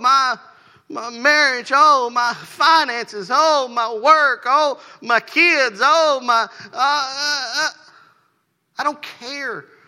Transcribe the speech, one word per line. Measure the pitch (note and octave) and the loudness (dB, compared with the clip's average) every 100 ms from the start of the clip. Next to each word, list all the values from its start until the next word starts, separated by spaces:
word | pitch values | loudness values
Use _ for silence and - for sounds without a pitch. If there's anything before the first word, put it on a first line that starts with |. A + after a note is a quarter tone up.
my, | B3 C4+ C4 A3 - _ _ _ _ | 0 2 0 -4 -10 _ _ _ _
my | - A#3+ | -12 -12
marriage, | A#3 C4+ D4+ C#4+ B3 - | -2 2 2 2 -2 -2
oh, | C4+ D4+ C#4 A#3+ | 4 4 4 0
my | A#3+ A#3+ | -2 -2
finances, | A3+ - - D#4+ D#4+ C#4 A#3 A3+ G#3 F#3 | -4 -14 0 4 4 2 -4 -8 -10 -4
oh, | C4 D#4+ D4 B3+ | 0 2 0 -2
my | A#3+ A3+ | -4 -4
work, | A3 C4 D#4 C#4+ A#3+ B3 | 0 4 4 4 0 0
oh, | C#4+ D4 B3+ - - | 2 0 -4 -14 -16
my | A3+ A3+ | -2 -2
kids, | - D4+ F4 D#4 B3+ G3 | 0 2 2 2 0 0
oh, | C4 D#4+ D#4 C4+ | 2 2 2 0
my, | B3 A#3 G#3 - G#3 | 0 -2 -2 -10 -16
uh, | |
uh, | - C4+ D4 C4 C4+ D4 C#4+ B3 C4+ | -4 -2 -2 -6 -8 -6 -6 -6 -6
uh. | D#4 - - _ _ _ _ _ _ _ _ - | -6 -8 -20 _ _ _ _ _ _ _ _ -6
I | |
don't | C#4+ D4 | -6 -6
care | - - A#3+ C#4+ C4+ F#3 - _ | -16 -16 -14 -10 -10 -12 -16 _